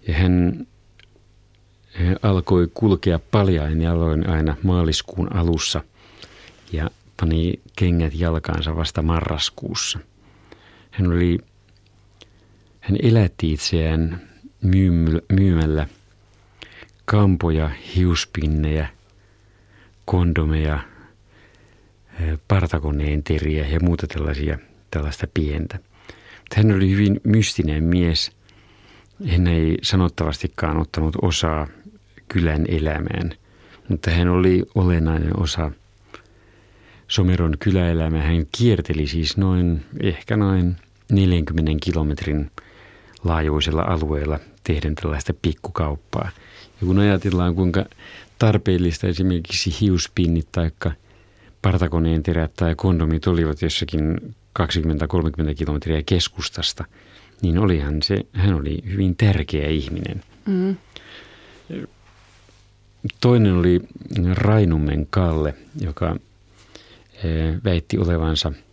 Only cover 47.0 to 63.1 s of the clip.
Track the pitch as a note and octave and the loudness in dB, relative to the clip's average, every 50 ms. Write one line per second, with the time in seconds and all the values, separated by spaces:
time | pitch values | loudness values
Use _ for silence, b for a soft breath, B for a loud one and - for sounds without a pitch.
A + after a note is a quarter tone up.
47 | G2+ G#2 G2+ F#2 - G2+ F#2 F2+ F2 F2 E2+ F2 F#2 F2+ E2+ F#2+ F#2+ - B B | 4 4 2 2 0 -2 0 0 0 0 0 0 0 0 2 0 -2 -4 B B
48 | B B B B B B B _ - A2 G#2 G#2+ - - F#2 F2+ F2+ F2 E2 - | B B B B B B B _ 2 2 2 2 2 2 0 2 2 0 0 -2
49 | - F#2+ F2 E2 F#2 F#2+ F2+ F2 D#2+ - - - - G2 E2+ - G#2+ G2+ F#2 F2 | -4 -4 -2 0 0 0 0 -2 -4 -4 -6 -4 -4 -4 -2 0 0 2 2 2
50 | - - _ - F2+ E2+ E2 E2 D#2+ _ - - E2+ E2 - _ - F2 D#2 b | -2 -4 _ 0 0 2 2 0 -2 _ -4 -2 -2 -2 -4 _ -6 -6 -6 b
51 | b b b b b b b b b b b b _ G2 F2 F2+ F2+ F2 F2 E2+ | b b b b b b b b b b b b _ 0 2 2 0 2 2 2
52 | D#2+ E2 E2 D#2+ D2+ - E2+ E2 D#2+ D#2+ - - F2+ E2 D#2+ - - F#2+ F#2 E2 | 2 2 2 0 0 0 0 0 0 -2 -2 -2 0 0 0 0 2 2 2 2
53 | D#2+ D#2 D#2+ D#2 - - F2+ E2 E2 D#2 D2+ C#2+ - D#2+ - - - - - D#2+ | 2 0 0 0 0 0 0 2 0 0 -2 -2 -4 -4 -4 -4 -6 -4 -2 -2
54 | D2+ D#2 E2 E2+ - - - _ _ _ _ - F2 D#2 - F2+ D2+ D#2+ D#2+ D2 | -2 -2 -2 -4 -6 -12 -18 _ _ _ _ -2 -2 0 0 -2 -2 0 -2 -2
55 | D#2 D2+ - F2+ D#2+ D#2+ D2 D#2+ E2 D2+ D2 - - D2 D2 D2 - E2 D#2+ D2+ | -2 -2 -2 0 -2 -2 -2 -2 -4 -4 -2 -4 -4 -4 -4 -4 -4 -4 -4 -4
56 | D2 - G2+ F2+ E2+ - _ - - - - - E2+ - - - - - B B | 0 0 0 0 0 -2 _ -10 -12 -10 -8 -8 -8 -8 -6 -8 -12 -12 B B
57 | B B B B B B B B - F2+ D#2+ F2 G#2+ G2 F2+ D#2 C#2+ C#2+ D2+ D#2 | B B B B B B B B -2 0 2 2 2 2 2 0 0 -2 -2 -2
58 | D2+ - G2 G2 - _ _ - F#2 G2+ F#2+ D#2 C#2 C#2+ D2+ E2 - G2+ F#2 G2+ | 0 0 0 -2 -4 _ _ 0 2 2 2 0 -2 -4 -6 -6 -6 -6 -2 0
59 | G2 F#2 F2 - A2 G#2 F#2+ E2 D#2 - - D#2 D2 D2+ D#2+ D#2 C#2 C2+ - E2+ | 0 0 0 2 2 2 2 2 -2 -2 -2 -2 -2 0 -2 -2 -2 -4 -8 -8
60 | - - - - - _ - - _ - G3 F#3 F#3 F#3+ G3 F3+ _ B B B | -6 -8 -8 -10 -12 _ -20 -12 _ -4 -2 0 0 -2 -4 -6 _ B B B
61 | B B B B B B B B B B B B B _ - F#2+ F#2+ - _ _ | B B B B B B B B B B B B B _ -14 -14 -14 -14 _ _
62 | _ _ _ _ - _ _ - _ _ _ _ _ _ _ _ _ _ _ _ | _ _ _ _ -20 _ _ -20 _ _ _ _ _ _ _ _ _ _ _ _
63 | _ G#2 | _ -12